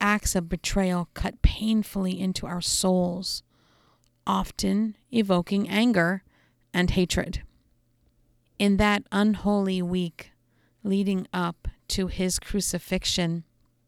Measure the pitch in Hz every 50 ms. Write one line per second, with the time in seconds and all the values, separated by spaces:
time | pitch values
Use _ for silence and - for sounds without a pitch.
0 | 202 208 208 208 - - - 190 170 165 180 170 - - - 202 190 185 180 180
1 | 175 - _ - - - - - - - - - 214 220 220 220 208 - - 196
2 | 190 185 180 175 190 185 185 - - - 175 175 - - - - - 185 185 185
3 | 180 175 175 185 190 - - - - _ _ _ _ _ _ _ _ _ _ _
4 | _ _ _ _ _ - 196 190 190 - - - - 196 196 202 220 220 208 -
5 | _ _ - 226 214 196 185 175 170 - 202 196 - - 185 214 233 247 220 180
6 | 165 170 190 190 - _ _ _ _ _ _ _ _ _ - 175 180 180 - 190
7 | 180 170 - 180 - - - - - - _ _ _ _ _ _ _ _ _ _
8 | _ _ _ _ _ _ _ _ _ _ _ - 202 202 196 190 208 208 208 202
9 | - - - 196 208 214 208 - - 202 208 202 196 190 190 185 175 175 180 185
10 | 180 170 - - - - _ _ _ _ _ _ _ _ _ _ - 202 190 196
11 | 196 202 196 185 - - - 180 175 170 170 - - - - - _ - - -
12 | 190 175 - - 185 185 175 - - - - 202 - - - 170 - - 185 185
13 | - - - - 175 165 165 170 165 - _ _ _ _ _ _ _